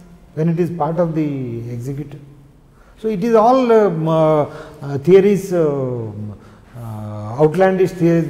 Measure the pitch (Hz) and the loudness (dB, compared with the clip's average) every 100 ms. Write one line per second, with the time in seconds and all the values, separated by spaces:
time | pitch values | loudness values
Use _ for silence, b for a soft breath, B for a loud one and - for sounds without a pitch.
0 | - - - - 165 170 175 175 151 170 | -20 -20 -14 -4 -2 0 -2 -2 -4 -2
1 | 170 156 151 139 127 117 117 120 123 139 | -2 -2 -2 -4 -6 -8 -10 -10 -10 -10
2 | 139 139 - - - _ _ b b b | -12 -14 -20 -20 -20 _ _ b b b
3 | 220 214 233 226 220 262 247 226 208 165 | -6 -2 2 4 4 4 4 4 4 0
4 | 160 160 156 156 143 - - - 139 139 | 0 2 4 2 0 -6 -18 -14 -8 -4
5 | 139 190 196 196 190 175 156 139 131 123 | 4 6 6 2 -2 0 0 0 -4 -6
6 | 110 104 107 101 - - - 123 117 107 | -8 -10 -12 -14 -20 -20 -20 -16 -14 -12
7 | 107 107 104 117 156 160 190 190 180 - | -12 -12 -8 0 2 4 2 2 0 2
8 | 165 170 | 2 2